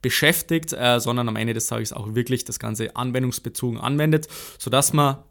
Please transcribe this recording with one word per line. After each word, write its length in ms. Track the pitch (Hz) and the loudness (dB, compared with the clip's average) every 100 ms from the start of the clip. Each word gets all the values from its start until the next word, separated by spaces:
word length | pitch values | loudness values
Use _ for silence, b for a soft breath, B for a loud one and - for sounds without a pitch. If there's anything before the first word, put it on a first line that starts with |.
beschäftigt, 680 | 131 - 147 - - 165 160 | 0 2 2 2 0 -2 -2
äh, 260 | - 123 120 | -2 2 2
sondern 280 | 123 123 117 | 2 0 0
am 80 | 110 | -2
Ende 180 | 113 | -2
des 120 | 113 - | -2 -2
Tages 260 | 117 110 | -4 -6
auch 220 | - 104 | -8 -4
wirklich 300 | 110 120 127 | -2 0 -2
das 140 | - 113 | -2 -8
Ganze 380 | 113 110 113 - | -6 -4 -4 -4
anwendungsbezogen 840 | 127 127 127 123 120 - 123 113 | -2 0 -2 -2 -8 -4 -4 -2
anwendet, 500 | 117 143 156 156 156 B B B | 0 2 4 2 0 B B B
sodass 340 | - 131 139 | 2 4 4
man 260 | 151 143 139 - | 4 2 0 -8